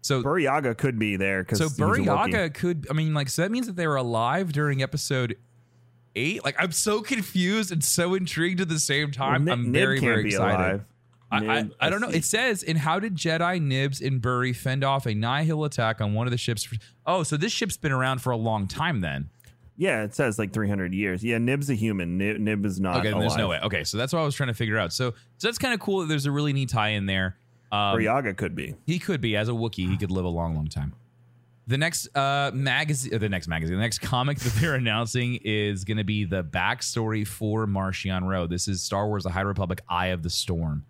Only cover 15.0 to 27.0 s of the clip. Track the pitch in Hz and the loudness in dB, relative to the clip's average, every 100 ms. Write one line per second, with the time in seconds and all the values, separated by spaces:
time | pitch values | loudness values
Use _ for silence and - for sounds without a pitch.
15 | 131 104 117 139 160 156 151 - 113 113 | 0 0 0 0 0 0 -2 0 0 0
16 | 104 104 123 120 - 110 - 113 - _ | 0 0 0 -2 -2 -4 -4 -8 -10 _
17 | - 180 160 151 202 - 214 - 156 131 | -2 0 0 0 0 -2 -4 -2 0 2
18 | 131 127 127 117 113 110 98 - 160 131 | 2 0 0 0 0 0 -2 -2 0 0
19 | 85 69 73 _ - - - - 190 120 | -2 -4 -6 _ -20 -20 -20 -2 0 2
20 | 107 - 135 104 104 107 101 101 90 92 | 0 0 0 0 -2 0 0 0 0 0
21 | 101 92 110 117 120 139 139 120 110 98 | 0 0 0 0 2 0 0 0 0 0
22 | 85 90 101 107 107 107 101 90 95 87 | 0 0 0 0 0 0 0 0 0 2
23 | 101 98 110 - 104 80 104 95 76 104 | 0 2 2 2 0 0 0 -2 -2 -2
24 | 131 170 151 139 131 110 113 107 90 - | -2 0 0 0 -2 -2 0 0 0 0
25 | 127 - - _ 214 233 269 226 - 190 | -2 -4 -16 _ -4 0 0 0 0 0
26 | 160 156 139 143 147 139 131 120 107 107 | 2 0 2 2 2 0 0 0 2 0